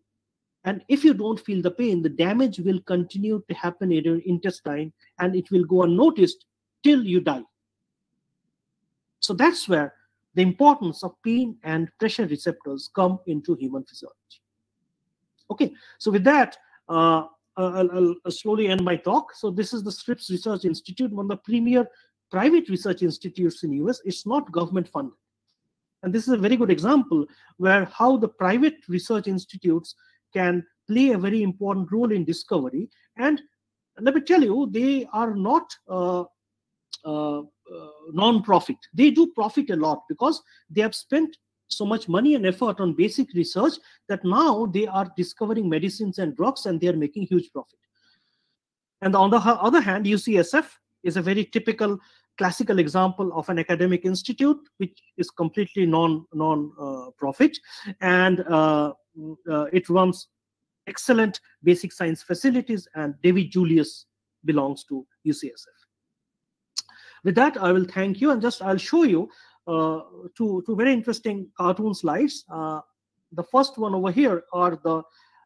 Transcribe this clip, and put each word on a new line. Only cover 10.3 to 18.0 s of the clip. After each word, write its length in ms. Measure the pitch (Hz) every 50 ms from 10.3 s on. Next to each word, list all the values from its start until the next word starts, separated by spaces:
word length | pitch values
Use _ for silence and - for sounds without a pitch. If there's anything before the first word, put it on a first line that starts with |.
| -
the 80 | 180 185
importance 600 | 185 175 - 277 294 285 285 208 170 143 - -
of 120 | 175 - _ -
pain 340 | 226 233 247 262 233 220 - -
and 260 | 160 160 160 165 160 _ -
pressure 280 | 220 214 - - 220
receptors 600 | 156 147 143 - 175 165 - - 143 139 139 - - -
come 260 | 196 185 185 185 185 -
into 300 | 180 156 151 147 - 165
human 280 | - 135 127 135 135 135
physiology. 320 | - - - - - - _ _ _ _ _ _ _ _ _ _ _ _ _ _ _ _ _ _ _ _ _ _ _ _ _ _ -
Okay, 240 | 208 - 294 - - - - - -
so 140 | - - 220
with 120 | 196 202 185
that, 320 | 269 302 285 240 - - - _ _ _ _ _
uh, 380 | - 165 165 165 165 160 160 160 160 _ _ _ _ _
I'll, 340 | 190 185 180 180 190 185 175
I'll, 240 | 180 185